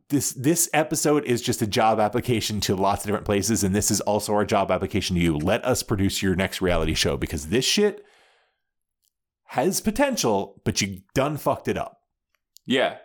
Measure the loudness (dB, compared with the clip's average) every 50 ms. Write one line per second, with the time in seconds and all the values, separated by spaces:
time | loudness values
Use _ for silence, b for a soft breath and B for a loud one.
0 | _ _ -2 0 0 -2 -6 -2 0 2 2 2 0 0 2 0 0 0 -2 0
1 | 2 2 2 2 2 2 0 0 0 -2 -2 -2 -2 0 2 2 4 4 4 4
2 | 2 0 0 -2 -2 0 -2 0 0 -2 -4 -4 -2 -2 0 2 2 0 0 0
3 | -2 -4 -4 -4 -2 0 0 0 2 2 0 0 2 2 0 0 0 0 -2 -2
4 | 0 0 0 0 0 0 0 0 0 2 2 0 2 2 0 0 -2 -2 -2 -2
5 | -2 0 0 2 2 2 2 2 2 0 0 0 2 0 0 0 0 -2 0 0
6 | 0 0 0 0 0 0 0 2 0 -2 -2 -2 0 0 2 2 0 0 0 0
7 | 0 -2 -2 -2 -4 -4 -6 -6 -4 -2 0 0 0 2 2 2 2 2 0 -4
8 | b b b b b b b b b b b b b b b _ _ _ _ _
9 | _ _ _ _ _ _ _ _ _ _ -4 -2 0 0 -2 -2 -2 -2 0 0
10 | 0 0 0 0 0 2 2 0 0 -4 -10 -6 _ -4 -2 -2 -2 -4 -6 -10
11 | -14 _ _ 0 0 0 -2 -2 0 -2 -2 0 -2 -4 -4 -4 -4 -8 -10 _
12 | _ _ _ _ _ _ _ _ _ _ _ -20 _ -2 0 2 2 0 -2 -6
13 | -16